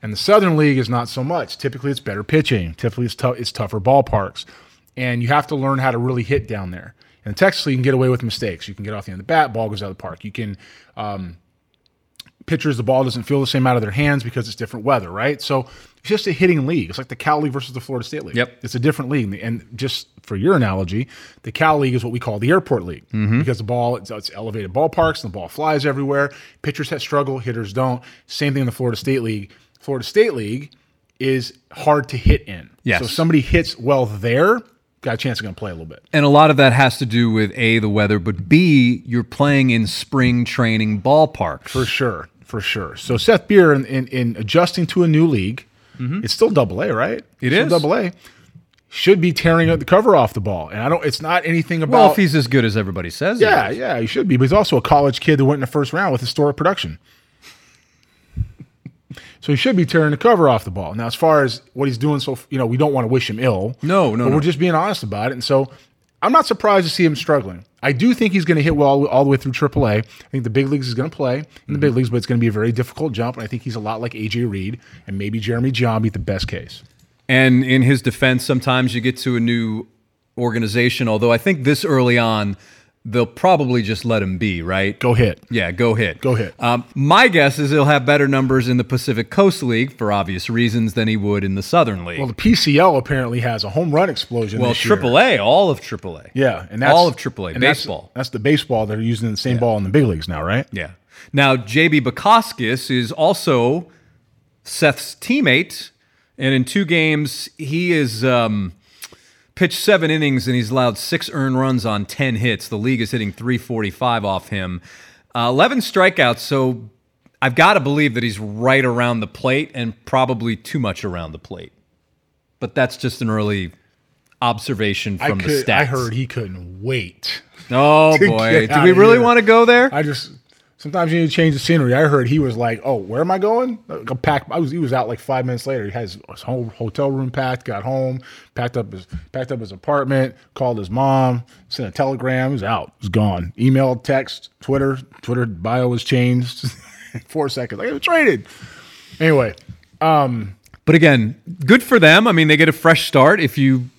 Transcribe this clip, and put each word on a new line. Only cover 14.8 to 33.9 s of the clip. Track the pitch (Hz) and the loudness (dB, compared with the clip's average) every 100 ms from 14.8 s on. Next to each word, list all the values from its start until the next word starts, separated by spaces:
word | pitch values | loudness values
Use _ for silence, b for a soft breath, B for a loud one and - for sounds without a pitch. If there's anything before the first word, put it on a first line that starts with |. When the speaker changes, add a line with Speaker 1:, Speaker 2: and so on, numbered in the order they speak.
| 110 | -2
Speaker 1:
weather, | 131 90 | -2 -2
right? | 92 123 143 | -6 -4 -4
So | - 139 123 b b b | -4 -4 -4 b b b
it's | - | -4
just | 208 208 | -4 -2
a | |
hitting | 160 185 165 135 | 0 2 2 0
league. | 170 85 | -2 -4
It's | 92 | -8
like | 127 | -12
the | 123 | -8
Cal | - 151 | -2 0
League | 151 | 0
versus | 135 127 | -6 -10
the | 127 | -14
Florida | - 131 113 | -8 -8 -8
State | 151 | -12
League. | - 117 | -8 -4
Speaker 2:
Yep. | 120 - | -4 -4
Speaker 1:
It's | 113 127 | -10 -2
a | |
different | 131 147 127 | -2 -2 -4
league. | 139 107 98 | -4 -4 -6
And | 113 113 - 120 | -8 -8 -10 -10
just | 131 - - _ | -8 -8 -14 _
for | - 101 | -10 -4
your | 123 190 | 2 2
analogy, | 110 95 92 98 131 B B B | 2 -2 -4 -4 -8 B B B
the | - | -14
Cal | - 160 151 | -2 2 2
League | 135 123 | 0 -2
is | |
what | 117 | -4
we | 120 | -6
call | 117 104 | -6 -4
the | 120 | 0
airport | 180 180 123 | 0 2 -4
league | 87 80 _ | -2 -12 _
Speaker 2:
Mm-hmm. | 110 107 113 | -4 0 0
Speaker 1:
because | 156 117 | 0 -4
the | |
ball, | 110 123 120 120 | -4 -4 -2 -4
it's, | 95 | -8
it's | 107 - 95 | -12 -12 -12
elevated | 110 107 98 | -10 -10 -6
ballparks | 95 160 165 165 151 | -2 0 2 0 0
and | 110 | -8
the | 95 | -12
ball | 85 | -12
flies | - 156 151 143 | -6 -2 0 0
everywhere. | 135 139 143 143 B B B | -2 -2 -2 -2 B B B
Pitchers | - 139 139 | -10 -8 -8
have | 156 | -8
struggle, | - 143 139 135 | -4 -2 -2 -6
hitters | 120 117 104 | -6 -8 -6
don't. | 101 131 123 b b b | -4 -2 -4 b b b
Same | - 143 | -6 -4
thing | 139 | -2
in | 127 | -4
the | |
Florida | 117 127 113 | -2 -6 -4
State | 135 135 | -2 -2
League. | 113 107 98 b b b | -2 -6 -10 b b b
Florida | - 135 117 | -10 -8 -4
State | 208 226 139 | 2 2 2
League | 104 123 143 _ _ _ _ _ | -6 -8 -10 _ _ _ _ _
is | 135 131 120 - _ | -2 -2 -4 -14 _
hard | - - 147 - | -6 0 0 0
to | 123 | -2
hit | - - - | 2 2 0
in. | 92 - _ | -18 -18 _
Speaker 2:
Yes. | - 92 | -2 -2
Speaker 1:
So | 117 | -2
if | |
somebody | - 165 160 | -2 2 2
hits | 123 170 - - | 2 0 0 -6
well | 120 | 0